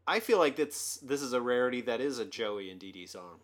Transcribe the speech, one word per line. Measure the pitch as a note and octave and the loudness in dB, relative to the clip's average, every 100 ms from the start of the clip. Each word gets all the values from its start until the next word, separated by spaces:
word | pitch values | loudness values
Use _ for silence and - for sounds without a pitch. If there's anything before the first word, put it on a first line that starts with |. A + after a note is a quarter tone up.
| - | 0
I | G3+ | 0
feel | A3 G#3+ | 4 6
like | D3+ C#3+ | 6 4
that's, | D3 - - - | -2 -2 -8 -8
this | C3 C#3 | -4 -2
is | C3+ | 0
a | B2 | 0
rarity | A#2+ B2 B2+ B2 | 4 4 4 2
that | A#2 A#2 | 0 0
is | C#3 B2 | 0 -2
a | |
Joey | G#2+ - G#2+ G#2 F#2+ | -4 -4 -4 -4 -6
and | F#2 | -10
Dee | G2 | -14
Dee | F#2 F2 | -14 -14
song. | G2 F2+ E2+ | -14 -14 -18